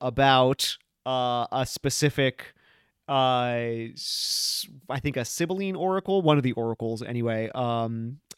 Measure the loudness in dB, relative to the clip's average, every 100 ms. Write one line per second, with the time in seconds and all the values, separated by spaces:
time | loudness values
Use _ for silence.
0 | -4 4 6 8 6 2 -2 -6 _ _
1 | -4 -2 0 -2 -2 -2 -2 -4 -4 0
2 | 0 2 0 -2 -12 -20 _ _ _ _
3 | -2 2 4 2 0 -2 -2 -4 -6 -10
4 | -8 -6 -4 -2 -2 -4 -8 -14 -8 -4
5 | -2 -4 -4 -4 -4 -2 -4 -2 -2 -2
6 | 0 2 6 4 4 0 -2 -4 -4 -6
7 | -6 -2 -2 -2 -4 -2 -2 -2 -2 -4
8 | -8 -10 _